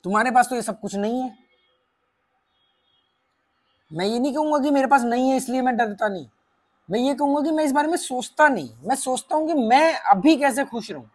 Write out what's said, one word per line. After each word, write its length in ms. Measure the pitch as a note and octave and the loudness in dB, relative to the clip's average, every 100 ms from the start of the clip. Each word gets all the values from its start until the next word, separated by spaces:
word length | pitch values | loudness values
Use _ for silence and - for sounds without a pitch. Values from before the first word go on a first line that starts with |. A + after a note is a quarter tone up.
तुम्हारे 260 | F3+ G#3 B3 | 0 0 2
पास 180 | B3 B3 | 2 2
तो 60 | |
ये 80 | B3 | -2
सब 180 | A3+ - | -6 -8
कुछ 140 | G3+ | -8
नहीं 280 | G3 G#3 B3 | -4 -4 -4
है।" 160 | B3+ - _ _ _ _ _ _ _ _ _ _ _ _ _ _ _ _ _ _ _ _ _ _ _ _ _ | -6 -12 _ _ _ _ _ _ _ _ _ _ _ _ _ _ _ _ _ _ _ _ _ _ _ _ _
मैं 140 | D#3 G3 | -6 -2
ये 120 | A#3 | 0
नहीं 160 | C#4 | -2
कहूंगा 240 | C4+ D4+ D4 | -2 0 0
कि 120 | C#4 | 2
मेरे 160 | C#4 C4 | 2 4
पास 160 | C#4 | 2
नहीं 280 | A#3 A#3+ C4 | 2 0 2
है 60 | C4 | 0
इसलिए 260 | B3+ B3+ | -2 -2
मैं 140 | B3+ A#3 | 0 0
डरता 320 | A#3 G3+ G#3+ | -2 -2 -4
नहीं, 200 | F#3 C3 _ _ _ _ _ - | -4 -12 _ _ _ _ _ -6
मैं 100 | G#3 | -2
ये 140 | C4 | 0
कहूंगा 280 | C4+ C#4+ C#4+ | 0 0 0
कि 80 | D4 | 0
मैं 140 | D#4 | 0
इस 80 | D4+ | 0
बारे 160 | C#4 D4+ | 0 0
में 80 | E4+ | -2
सोचता 520 | - B3+ - - D4+ | -4 -8 -8 2 4
नहीं। 280 | A#3 B2+ A2+ | 2 -6 -12
मैं 120 | D#3+ C4+ | -6 -4
सोचता 400 | - B3+ - D4+ | -4 -6 -2 -2
हूं 100 | D#4 | 0
कि 80 | |
मैं 400 | D#4+ A3 C4 E4 | 0 4 4 4
अभी 420 | D4+ - G3 C4+ D4 | 0 2 4 4 4
कैसे 280 | C#4 B3 | 2 0
खुश 260 | C4+ A3+ - | -4 -8 -10
रहूं। 160 | D3+ A2+ | -14 -16